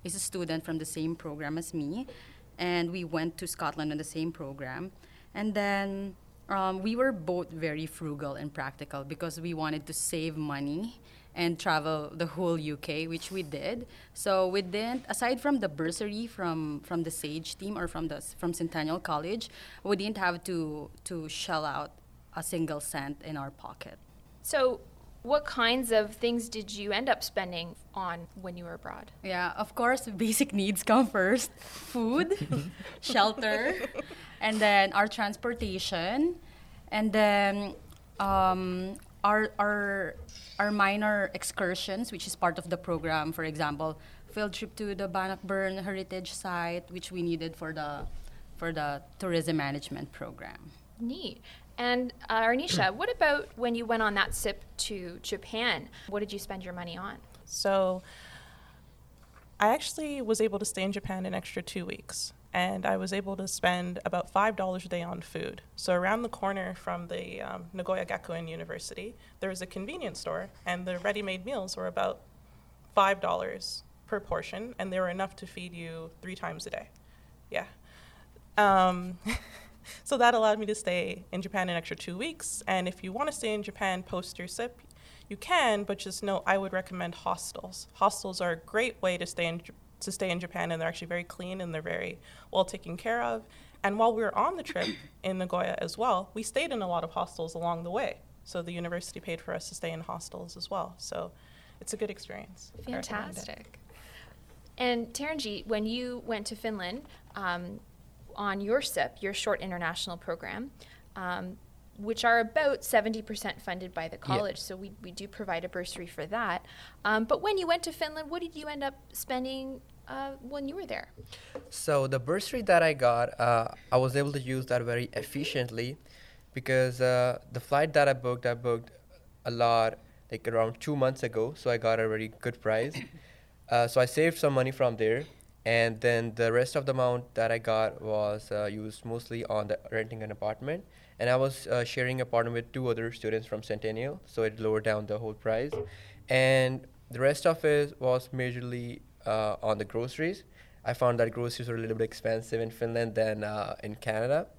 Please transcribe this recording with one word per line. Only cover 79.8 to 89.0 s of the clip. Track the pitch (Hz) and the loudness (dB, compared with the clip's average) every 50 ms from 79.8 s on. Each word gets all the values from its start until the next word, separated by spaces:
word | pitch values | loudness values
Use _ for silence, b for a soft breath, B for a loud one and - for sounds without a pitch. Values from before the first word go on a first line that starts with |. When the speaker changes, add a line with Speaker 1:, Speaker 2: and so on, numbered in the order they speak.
| B B B B B | B B B B B
Speaker 3:
So | - 285 254 | -2 4 8
that | 240 240 240 | 8 8 8
allowed | 226 220 214 208 214 | 8 6 6 6 4
me | 214 | 2
to | 202 214 | -2 -2
stay | 214 - - 180 180 175 185 180 175 180 - | -2 0 0 0 0 0 -2 -4 -6 -10 -6
in | - 180 | -6 -6
Japan | 185 190 - 202 185 185 | -6 -2 0 0 2 2
an | 175 | 0
extra | 170 165 - 165 | -2 -2 -4 -8
two | 156 - - 175 185 | -8 -6 -8 -6 -4
weeks. | 233 330 320 - - - - - - - | -4 -4 -6 -6 -8 -8 -6 -6 -2 0
And | 190 185 180 180 | 0 2 2 0
if | 180 - - | -4 -6 -8
you | 185 | -8
wanna | 185 233 285 302 | -4 -2 -2 -2
stay | 285 - - 214 214 | -2 -2 -2 -2 -2
in | 208 202 | -2 -4
Japan | 208 196 - 208 190 185 180 185 | -6 -6 -2 -2 0 0 -2 -4
post | - - 180 180 - - - | -4 -6 -6 -6 -6 -10 -10
your | 180 180 | -10 -10
sip, | - - 233 240 240 - - - B B B B B B B B | -6 -6 -6 -6 -6 -12 -20 -20 B B B B B B B B
you | 208 202 | -12 -12
can, | - - 359 349 294 247 214 202 202 | -2 2 4 6 6 6 4 4 2
but | 190 202 196 | -2 -4 -4
just | - 196 185 - - | -4 -8 -8 -4 -2
know | 196 196 185 - | 0 0 0 4
I | - 190 196 | 4 4 4
would | 196 190 190 | 4 0 -2
recommend | 185 185 - 185 180 175 170 170 | -4 -4 -4 -6 -4 -4 -4 -6
hostels. | - - 190 190 170 - - - - - 185 185 - - - - | -4 0 0 0 0 -2 -10 -10 -10 -12 -12 -12 -12 -14 -14 0
Hostels | - 196 196 190 - - 190 185 - | 4 4 4 4 2 -6 -6 -4 0
are | 185 175 | 0 0
a | 170 | 0
great | 165 - - - 214 233 254 - - | -2 -6 -2 0 2 2 2 0 0